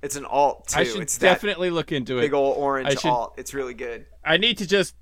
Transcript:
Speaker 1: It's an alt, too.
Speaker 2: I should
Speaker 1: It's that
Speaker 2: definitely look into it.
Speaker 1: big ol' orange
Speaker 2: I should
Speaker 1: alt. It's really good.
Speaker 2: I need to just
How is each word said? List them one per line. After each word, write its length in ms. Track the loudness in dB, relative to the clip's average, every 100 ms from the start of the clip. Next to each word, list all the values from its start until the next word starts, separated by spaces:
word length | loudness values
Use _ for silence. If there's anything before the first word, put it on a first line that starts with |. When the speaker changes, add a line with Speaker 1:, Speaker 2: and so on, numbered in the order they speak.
Speaker 1:
It's 140 | -8 -8
an 80 |
alt, 460 | -2 2 2 0 -4
too. 100 | 0
Speaker 2:
I 40 | 0
should 160 | -2
Speaker 1:
It's 160 | -4 2
that 100 | 4
Speaker 2:
definitely 380 | 4 0 -2 -2
look 200 | -2 -2
into 280 | -4 -2 0
it. 20 |
Speaker 1:
big 120 | 2
ol' 200 | 4 2
orange 340 | 2 0 0 0
Speaker 2:
I 60 | 0
should 140 | 2
Speaker 1:
alt. 240 | 0 -2 -10
It's 160 | -10
really 200 | -8 -8
good. 320 | -8 -10 -10 -16 -10
Speaker 2:
I 140 | 0 2
need 200 | 2 0
to 80 | 0
just 280 | 2 0 -6